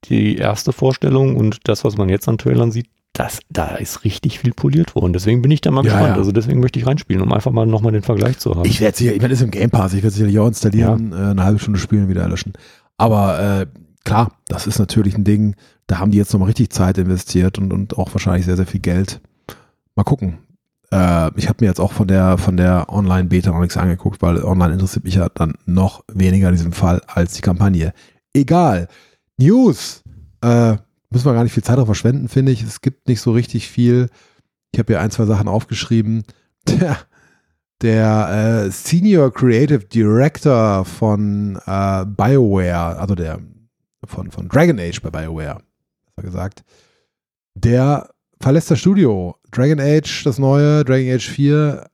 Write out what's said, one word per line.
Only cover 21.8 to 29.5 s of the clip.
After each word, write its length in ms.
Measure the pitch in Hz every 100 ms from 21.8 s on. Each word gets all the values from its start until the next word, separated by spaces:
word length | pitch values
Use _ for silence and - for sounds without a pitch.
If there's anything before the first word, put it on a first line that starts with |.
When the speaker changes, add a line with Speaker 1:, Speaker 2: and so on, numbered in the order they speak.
Speaker 2:
auch 120 | 92
von 140 | - 95
der, 280 | 95 92 90
von 200 | 95 90
der 320 | 90 90 -
Online-Beta 600 | 101 95 92 90 90 92
noch 100 | 82
nichts 160 | 87 -
angeguckt, 420 | 90 85 - 98
weil 240 | 87 85
online 300 | - 92 87
interessiert 300 | 90 95 -
mich 100 | -
ja 140 | 92 85
dann 240 | - 80 -
noch 400 | - 90 95 - -
weniger 360 | 101 92 95 92
in 40 |
diesem 180 | 90 85
Fall 280 | 85 92 87 -
als 260 | - 87
die 80 | -
Kampagne. 520 | - 87 101 90 80 - _ _ _
Egal. 540 | 139 135 170 165 95 85 - _ _ _ -
News. 640 | 135